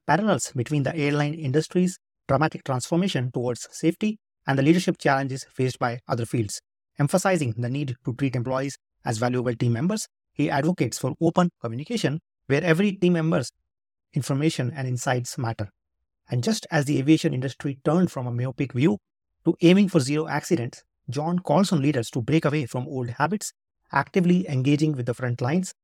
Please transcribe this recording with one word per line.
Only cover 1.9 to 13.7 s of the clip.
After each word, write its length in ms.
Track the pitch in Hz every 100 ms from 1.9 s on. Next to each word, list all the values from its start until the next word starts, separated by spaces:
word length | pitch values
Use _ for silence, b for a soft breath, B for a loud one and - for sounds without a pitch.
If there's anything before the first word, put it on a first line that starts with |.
| - _ _ -
dramatic 340 | 131 156 156
transformation 640 | - 127 - 170 190 151 127
towards 380 | 127 120 120 -
safety 460 | - 160 180 214 214 _ _ -
and 100 | 135
the 60 |
leadership 340 | 135 175 180 -
challenges 480 | 147 135 139 131 -
faced 260 | - 131 -
by 220 | 127 123 -
other 180 | 123 117
fields. 360 | - 104 - _ _ _ -
Emphasizing 560 | 143 185 196 180 131 110
the 120 | 120
need 280 | 139 143 120 -
to 80 |
treat 240 | 120 139 127
employees 400 | 120 131 139 - _ _
as 140 | 135 110
valuable 360 | 123 123 123
team 200 | 117 123
members, 340 | 117 165 214 - _ _
he 180 | - 147
advocates 480 | 143 147 185 123 -
for 160 | 131 -
open 300 | 165 175 175 _
communication 600 | 117 113 156 226 139 151 _ _ -
where 160 | 139
every 300 | 175 160 208
team 200 | 190 175
member's 380 | 175 160 165 127 _ _